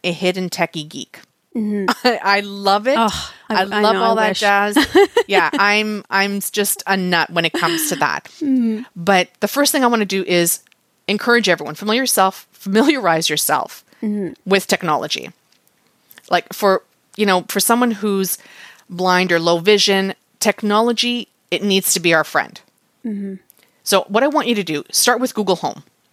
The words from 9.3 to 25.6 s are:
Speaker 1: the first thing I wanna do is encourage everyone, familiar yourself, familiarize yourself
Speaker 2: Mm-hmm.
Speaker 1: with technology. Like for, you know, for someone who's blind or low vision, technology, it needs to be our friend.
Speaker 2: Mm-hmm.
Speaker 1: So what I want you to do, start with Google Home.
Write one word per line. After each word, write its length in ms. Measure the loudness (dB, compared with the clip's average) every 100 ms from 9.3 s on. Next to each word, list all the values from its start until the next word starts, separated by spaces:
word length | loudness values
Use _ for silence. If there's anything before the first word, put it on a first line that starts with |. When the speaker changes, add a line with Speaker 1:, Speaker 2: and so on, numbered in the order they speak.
| -4
Speaker 1:
the 60 | -4
first 240 | 0 0
thing 120 | 2
I 40 | 2
wanna 180 | 2 0
do 180 | -2 0
is 340 | 0 0 -2 _ _ _ _ -6
encourage 400 | -4 2 2 2
everyone, 280 | 0 -2 -8
familiar 260 | -2 -2
yourself, 460 | 0 2 2 0 -14
familiarize 800 | _ -2 2 4 2 2 0 0
yourself 540 | -2 0 -2 -2 -10 _ _
Speaker 2:
Mm-hmm. 300 | -4 -4 -6 -8 0
Speaker 1:
with 160 | 0 2
technology. 640 | -2 0 -2 -2 -8 -12 -18 _ _ _ _ _ _ _ -20 -4
Like 240 | -4 -4
for, 300 | -2 0 0 -2 _ _ -4
you 80 | 0
know, 180 | 0 -2
for 100 | -2
someone 320 | 0 2 0
who's 460 | 0 -2 -2 -2 -6 -12 -20 -20 -20 -16
blind 400 | -4 2 2 2
or 80 | 2
low 160 | 2 2
vision, 540 | 4 2 4 2 -2 -6 _ -4
technology, 880 | -2 0 0 2 2 0 -2 -4 -8 _ -6
it 100 | -4
needs 300 | 0 0 0
to 60 | 0
be 140 | 2
our 100 | 2
friend. 380 | 2 -2 -4 -8 _ _ _ _ -10
Speaker 2:
Mm-hmm. 300 | -8 -8 -12 _ _ _ _
Speaker 1:
So 200 | -2 0 2
what 160 | 2
I 40 | 2
want 180 | 2 0
you 80 | -2
to 80 |
do, 220 | -2 -4 -4
start 300 | 0 2 2
with 140 | 0 -2
Google 220 | -2
Home. 260 | 0